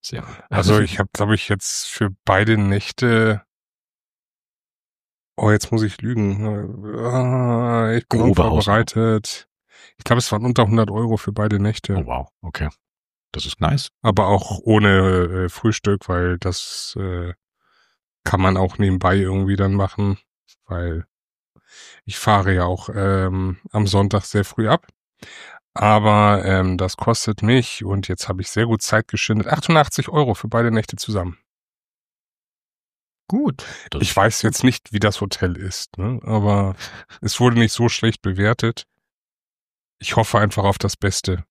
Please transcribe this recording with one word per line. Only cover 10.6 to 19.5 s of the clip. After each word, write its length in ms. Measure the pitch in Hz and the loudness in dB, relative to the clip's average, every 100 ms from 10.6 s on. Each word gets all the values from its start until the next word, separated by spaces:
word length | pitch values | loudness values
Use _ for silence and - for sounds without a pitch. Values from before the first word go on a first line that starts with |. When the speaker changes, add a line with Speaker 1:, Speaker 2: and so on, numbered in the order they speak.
Speaker 2:
hundert 260 | 104 113 107 | 4 4 2
Euro 260 | 104 117 110 | 0 -2 -2
für 160 | - | -2
beide 260 | 104 104 101 | -2 0 2
Nächte. 380 | 104 107 - 95 | 0 -2 -4 -4
Speaker 1:
Oh, 80 | |
wow. 240 | 62 64 - _ | -2 -6 -8 _
Okay. 280 | 85 - 76 _ _ _ _ _ _ | -12 -6 -8 _ _ _ _ _ _
Das 120 | - | -10
ist 140 | - - | -10 -2
Speaker 3:
Nice. 300 | 78 143 - _ | 0 0 -4 _
Speaker 2:
Aber 260 | 117 101 95 | 0 2 2
auch 320 | 101 - 95 | 2 0 -6
ohne, 800 | - 107 104 98 95 92 87 92 | 2 4 6 6 4 2 0 -2
äh, 40 | 90 | -6
Frühstück, 580 | - 113 107 104 101 - | -2 -2 0 -2 -2 -2
weil 300 | 87 90 90 | -2 -2 -2
das, 580 | 95 90 - - - - | -4 -6 -10 -12 -10 -8
äh, 360 | 95 87 87 - _ _ _ _ _ _ _ _ | -6 -6 -8 -12 _ _ _ _ _ _ _ _
kann 180 | - 95 | -4 0
man 140 | 92 | 2
auch 220 | 95 95 - | 2 0 0
nebenbei 380 | 101 92 92 | 0 2 2
irgendwie 400 | 98 95 95 98 | 2 0 0 0